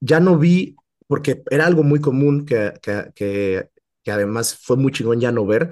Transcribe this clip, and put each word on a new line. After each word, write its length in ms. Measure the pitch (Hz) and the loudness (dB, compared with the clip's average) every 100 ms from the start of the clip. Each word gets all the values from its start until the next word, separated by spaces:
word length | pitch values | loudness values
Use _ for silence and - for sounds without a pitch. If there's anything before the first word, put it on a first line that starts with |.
ya 180 | 123 156 | 0 2
no 180 | 185 165 | 4 4
vi, 360 | 170 180 - - _ _ _ | 4 2 0 -12 _ _ _
porque 340 | 139 147 123 - | -4 -2 -6 -2
era 160 | 139 165 | 0 2
algo 160 | 170 | 2
muy 180 | 147 147 | 4 2
común 460 | 147 131 143 143 147 | 0 0 2 0 -2
que, 260 | 117 104 - | -2 -2 -6
que, 300 | - 104 - | -6 -6 -8
que, 540 | _ 101 101 98 92 - _ _ _ | _ -6 -2 -2 -4 -6 _ _ _
que 80 | - | -8
además 460 | 104 101 113 117 - | -4 -2 -4 -6 -8
fue 140 | - 135 | -2 0
muy 160 | 135 | 0
chingón 280 | - 113 117 | -2 -2 0
ya 100 | 120 | 0
no 140 | 117 | -2
ver, 260 | 101 113 170 | 0 0 -2